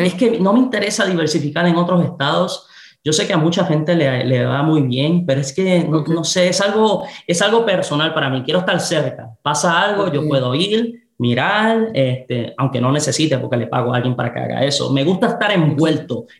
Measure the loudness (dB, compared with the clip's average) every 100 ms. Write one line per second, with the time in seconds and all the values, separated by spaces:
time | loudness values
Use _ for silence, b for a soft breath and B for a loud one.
0 | 2 2 0 2 4 4 2 0 -2 -2
1 | 0 0 0 0 -2 0 2 2 2 2
2 | 0 -2 -2 0 -2 -4 B B B B
3 | -2 -2 0 2 2 0 0 0 2 2
4 | 2 0 0 0 0 0 2 2 2 0
5 | 0 0 0 -2 -2 -2 2 2 2 0
6 | 0 -2 0 0 0 2 0 2 2 2
7 | B B -4 0 2 2 2 0 0 0
8 | 0 0 -2 -2 0 -2 0 -2 0 -2
9 | -2 -6 -14 -8 -4 0 0 2 0 0
10 | 0 0 0 0 0 0 0 0 -2 -6
11 | _ _ 0 0 0 2 2 2 0 -4
12 | -4 -6 -4 -6 -6 -4 -2 0 0 0
13 | -2 -2 0 0 -2 -4 -2 -2 -2 -2
14 | -2 -2 -4 -4 -6 -2 -2 -2 0 0
15 | 2 2 0 0 0 2 2 2 2 0
16 | -4 -8 B B